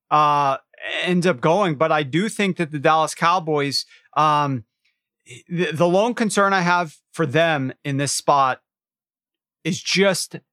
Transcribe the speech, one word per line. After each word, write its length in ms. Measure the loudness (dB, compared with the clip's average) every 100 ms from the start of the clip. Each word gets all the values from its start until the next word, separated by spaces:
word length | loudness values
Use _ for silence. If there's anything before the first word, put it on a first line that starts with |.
| -2
uh, 500 | 2 4 2 0 -2 _ -16 -10 -6
ends 240 | -2 0 0
up 140 | 0
going. 340 | 0 2 0
But 160 | 0 0
I 140 | 0
do 240 | 0 -2 -2
think 300 | -2 -4 -2
that 120 | -4
the 80 | -2
Dallas 380 | 2 2 0 0
Cowboys, 680 | 0 0 0 -2 -2 -4 -8 -16 _ 0
um, 500 | 2 2 0 -4 -8 _ _ _ _ _ -20 -20 -10
the, 240 | -4 -4
the 160 | 0 2
lone 260 | 2 0
concern 380 | 0 -2 2 2
I 80 | 2
have 380 | 2 0 -2 -8 _
for 140 | -4 -2
them 460 | 2 2 0 -4 -8
in 120 | -6 -4
this 160 | -2
spot 500 | -4 2 2 2 -2 _ _ _ _ _ _ _ _ _ _
is 160 | -6 -6
just 600 | -4 0 2 0 -4 -12 _